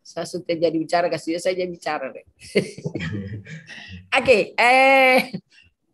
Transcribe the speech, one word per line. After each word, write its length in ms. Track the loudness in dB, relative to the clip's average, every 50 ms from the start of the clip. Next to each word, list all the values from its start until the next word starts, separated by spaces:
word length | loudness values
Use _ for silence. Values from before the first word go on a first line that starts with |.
Saya 240 | _ -14 -10 -10 -10
sudah 320 | -8 -8 -12 -6 _ -4
jadi 160 | 0 2 2 2
bicara, 400 | 2 0 0 0 0 2 2 -2
kasih 240 | -4 -4 -4 -6
dia 60 | -4 -2
saja 240 | -4 -2 -2 -4 -6
bicara 400 | -6 -8 -6 -6 -6 -6 -6 -10
deh. 160 | -12 -14 -20
<laughs> 1900 | _ _ _ -20 -2 -2 -2 -2 -2 -10 -12 -12 -10 -8 -8 -8 -6 -8 -8 -8 -10 -12 -14 -14 -16 -20 -20 -18 -20 -20 -20 -18 -18 -18 -20 -10 _ -2 -2
Oke, 380 | 4 4 4 4 4 -2 -2
eh, 800 | 0 2 4 6 6 6 6 6 6 6 6 4 4 2 0 -8 -14 _ _ _ _ _ _ _ _ _ _